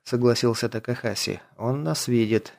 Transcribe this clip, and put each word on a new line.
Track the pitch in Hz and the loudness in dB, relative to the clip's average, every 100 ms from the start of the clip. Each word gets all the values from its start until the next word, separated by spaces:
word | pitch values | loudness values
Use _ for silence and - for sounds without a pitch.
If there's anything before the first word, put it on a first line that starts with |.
согласился | - 120 123 117 123 113 113 | -4 2 4 4 2 2 -2
Такахаси, | 113 - 120 113 101 107 90 - - | -4 -6 -4 -4 -4 -4 -6 -10 -6
"он | 113 139 | -4 -2
нас | 156 151 - | -2 -4 0
видит, | 120 107 110 - | 2 4 2 -2